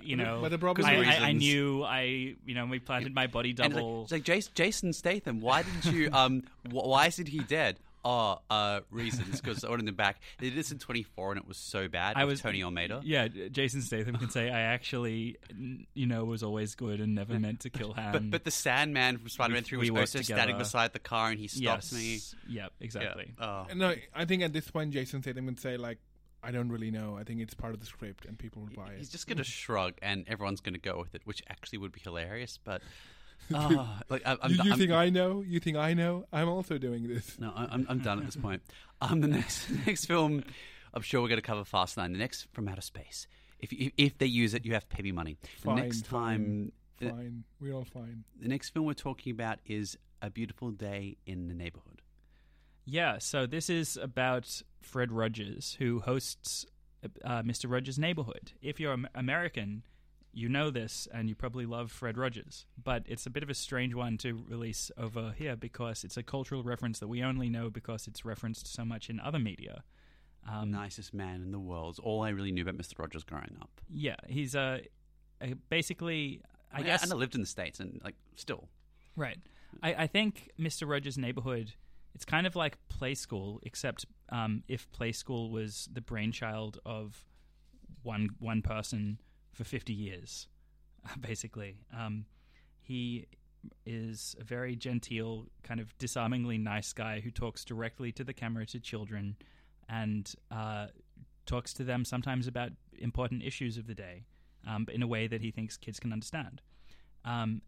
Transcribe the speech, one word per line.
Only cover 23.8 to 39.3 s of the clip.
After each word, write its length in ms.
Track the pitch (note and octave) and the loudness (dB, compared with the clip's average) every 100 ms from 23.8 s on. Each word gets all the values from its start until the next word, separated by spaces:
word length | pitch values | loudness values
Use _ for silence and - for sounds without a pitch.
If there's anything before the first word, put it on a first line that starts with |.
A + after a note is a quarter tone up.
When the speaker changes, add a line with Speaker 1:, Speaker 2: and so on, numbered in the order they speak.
| F#3 D3+ - | 4 4 -4
Speaker 2:
I 100 | D3 E3+ | -2 2
think 160 | F#3 | 4
at 100 | E3+ | 4
this 180 | D3+ - | 0 -2
point, 220 | D#3+ D3+ | -2 0
Jason 300 | C#3 B2+ C#3 | 0 -2 -4
Statham 240 | C3 B2+ C3 | -4 -4 -4
would 120 | A#2+ | -4
say, 180 | C3+ B2 | -4 -4
like, 180 | A#2+ A2+ - - - - | -6 -8 -12 -20 -20 -12
"I 80 | A#2+ | -4
don't 180 | B2 A#2+ | 0 0
really 220 | A#2 A2 | 0 -2
know. 260 | A2 G#2+ G2+ | -2 -4 -6
I 60 | |
think 160 | G#2+ A2+ | -6 -4
it's 140 | A2 | -6
part 180 | - A2+ | -6 -6
of 80 | G#2+ | -6
the 60 | G2+ | -8
script," 400 | - G#2 F#2+ - | -10 -10 -10 -12
and 120 | A2 | -10
people 220 | A2 A2 | -10 -10
would 120 | G#2 G#2+ | -12 -10
buy 120 | F#2+ | -10
it. 60 | G2 | -10
Speaker 3:
He's 100 | C#3+ | -10
just 180 | E3 - | -8 -4
gonna 180 | D#3+ | -2
shrug, 500 | B2+ - - G#2+ F2+ - | -2 -4 0 2 2 0
and 260 | G2+ G2 F2 | -2 -2 -2
everyone's 320 | A2 G2+ G2 | -2 -2 -2
gonna 160 | G2+ F#2 | -4 -4
go 220 | G2 F2 | -4 -4
with 160 | F2+ | -4
it, 80 | - | -10
which 180 | - - - | -8 -10 -8
actually 300 | - - G#2+ | -12 -10 -8
would 140 | G2 | -8
be 80 | - | -8
hilarious, 580 | F#2+ E2+ E2+ A2 B2 - | -6 -4 -4 -6 -8 -10
but, 200 | - F#2 - - - - - - - | -6 -6 -6 -18 -18 -18 -20 -14 -2
Speaker 2:
<laughs> 80 | |
Speaker 3:
uh, 320 | D3 D3 D3+ A#2+ G2+ - | 2 6 6 4 -6 -4
like, 140 | C3+ B2+ | -2 0
I, 100 | C3 | 2
I'm 80 | C3 | 6
Speaker 2:
You, 40 | F3+ | 6
Speaker 3:
do-, 60 | G3 | 8
Speaker 2:
you 40 | |
Speaker 3:
I'm 60 | G3+ | 8
Speaker 2:
think 140 | F#3 | 8
I 180 | E3 F3 | 8 8
know? 320 | F3+ F3+ G3 | 8 4 2
You 180 | G3 E3+ | 0 0
think 160 | E3 D3+ | 2 2
I 160 | D#3 | 4
know? 300 | E3+ E3+ F3 - | 6 4 2 0
I'm 160 | D3+ E3+ | 2 4
also 300 | F#3 F#3 D3 | 2 0 0
doing 280 | B2+ A#2+ A#2 | 0 0 0
this. 300 | A#2 - - | -2 -4 -6
Speaker 3:
No, 140 | A2+ | -6
I, 120 | G2+ A#2+ | -2 -2
I'm, 140 | B2 C3 | 0 2
I'm 100 | B2+ | 2
done 200 | B2+ G#2 | 2 0
at 40 | G2+ | -2
this 100 | - | -4
point. 260 | G#2 F#2 - - - - | -2 -2 -6 -20 -16 -2
Um, 200 | - E3 | 2 4
the 80 | |
next, 400 | D3 | 6